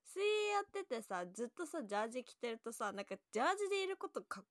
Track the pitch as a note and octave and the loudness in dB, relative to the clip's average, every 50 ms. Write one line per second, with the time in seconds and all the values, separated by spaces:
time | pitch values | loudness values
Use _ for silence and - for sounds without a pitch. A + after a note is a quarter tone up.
0 | _ - - F#4 G4+ G#4 G#4+ G#4+ G#4 G#4 G#4 G4+ G4+ - - G4+ F#4+ - B3 A3+ | _ -10 -2 2 4 4 6 4 4 4 2 2 0 0 -4 -6 -4 -2 -2 -2
1 | G#3+ - G3 F3+ F3+ F3+ F#3+ G3+ A#3+ A3+ - - F4 D4+ - D#4+ A#3+ G3 G3+ G#3 | -2 -2 -2 -2 -2 -2 -4 -4 -4 -4 -4 -4 -6 -4 -2 -4 -2 0 0 2
2 | A3 A3+ A#3 B3+ A#3+ - - - - A#3 A3+ A3+ - A#3 A#3 - A3+ G3+ G3 G3 | 2 0 0 -4 -6 -6 -8 -6 -4 -4 -4 -4 -6 -8 -4 -2 -2 -2 -2 -4
3 | G3 - G3 - _ _ - G#3+ C4 E4+ F#4+ G#4 G4+ F#4+ G4+ G4 F#4+ F#4+ G4 - | -4 -6 -8 -8 _ _ 0 4 4 4 4 2 2 2 2 2 2 0 -2 -4
4 | G4+ - - G#3+ F#3 - - G3 - _ | -6 -6 -6 -6 -6 -6 -8 -10 -10 _